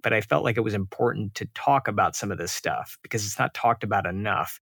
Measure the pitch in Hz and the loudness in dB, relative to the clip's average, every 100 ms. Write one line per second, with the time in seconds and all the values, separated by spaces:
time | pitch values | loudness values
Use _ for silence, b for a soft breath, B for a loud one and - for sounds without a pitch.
0 | 117 110 - 143 127 117 110 104 95 - | 0 2 2 2 2 2 0 0 -2 0
1 | 120 - 101 - - - - 139 - 104 | 0 0 -4 -6 -10 -2 2 4 2 0
2 | 90 - 101 90 85 - - 65 - - | 0 0 -4 -4 -4 -4 -2 -4 -6 -14
3 | - 113 104 - 131 - 117 117 107 101 | -6 -4 -4 0 -2 2 2 2 2 0
4 | 95 92 107 98 - - | 0 -2 0 0 -2 -6